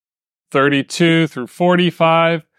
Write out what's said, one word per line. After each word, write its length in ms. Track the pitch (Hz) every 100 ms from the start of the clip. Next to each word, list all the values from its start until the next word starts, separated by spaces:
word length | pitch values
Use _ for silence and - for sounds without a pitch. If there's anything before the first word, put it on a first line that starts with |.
| _ _ _ _ _
thirty-two 760 | 143 139 139 - - 170 165 160
through 200 | 135 117
forty-five 1000 | - 175 180 180 - 165 165 165 165 -